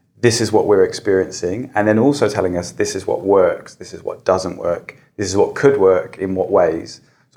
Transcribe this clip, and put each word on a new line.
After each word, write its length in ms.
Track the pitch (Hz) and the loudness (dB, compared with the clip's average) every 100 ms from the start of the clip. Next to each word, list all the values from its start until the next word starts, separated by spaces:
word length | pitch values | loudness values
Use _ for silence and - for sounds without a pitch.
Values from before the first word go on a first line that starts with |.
| _ _ | _ _
this 200 | 117 110 | 0 0
is 100 | 107 | 0
what 140 | 107 95 | 2 4
we're 180 | 101 | 4
experiencing, 880 | - - 104 95 85 - 87 104 - | 2 0 0 0 0 -4 -6 -6 -6
and 140 | 104 107 | -2 2
then 100 | 110 | 2
also 300 | 135 143 104 | 2 2 0
telling 260 | 104 92 87 | 0 -2 -4
us 140 | 87 | -6
this 220 | - 104 | -6 -6
is 120 | 95 90 | -4 -4
what 160 | 85 | -4
works, 520 | 98 98 90 - - - | 2 4 4 0 -10 -20
this 180 | 95 | -18
is 80 | 90 | -14
what 200 | - - - | -12 -6 -2
doesn't 320 | 92 90 90 | 0 -2 -6
work, 360 | 87 85 - - _ - | -6 -6 -8 -20 _ -10
this 100 | 95 | -4
is 80 | 98 | 0
what 180 | - | 0
could 240 | - 139 104 | 2 2 4
work, 380 | 95 90 - - | 4 2 -2 -8
in 160 | 95 | -4
what 160 | 92 90 | -4 0
ways. 500 | 98 85 82 - - _ _ _ | 2 2 -2 -8 -18 _ _ _